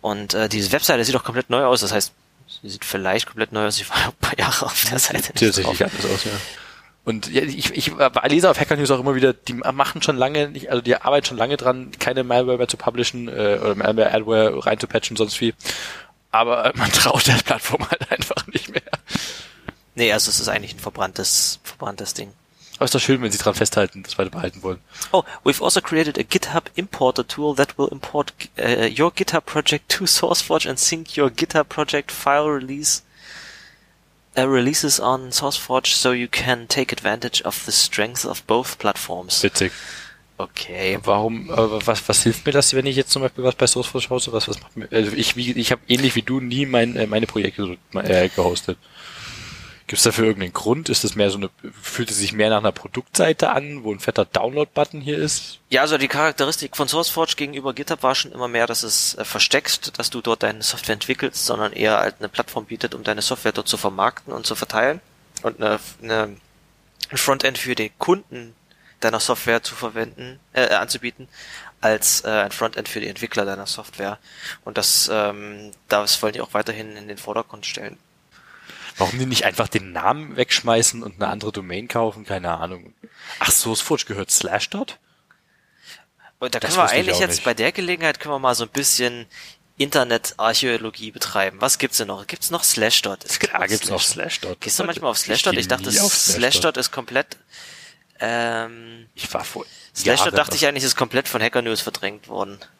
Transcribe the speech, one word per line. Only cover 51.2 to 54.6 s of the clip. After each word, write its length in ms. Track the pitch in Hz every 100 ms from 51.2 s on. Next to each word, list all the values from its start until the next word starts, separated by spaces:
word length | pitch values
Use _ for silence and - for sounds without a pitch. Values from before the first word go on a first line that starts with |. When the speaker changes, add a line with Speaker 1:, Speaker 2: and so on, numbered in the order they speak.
| 101
Speaker 2:
so 80 | 98
eine, 120 | 98 _ - -
fühlt 280 | - - 117
es 80 | 101
sich 140 | 98
mehr 180 | 110 107
nach 100 | 110
einer 120 | 107
Produktseite 800 | - - - - - 170 156 -
an, 320 | 127 143 143
wo 80 | 110
ein 60 | 101
fetter 240 | - 113
Download-Button 800 | 101 - 107 139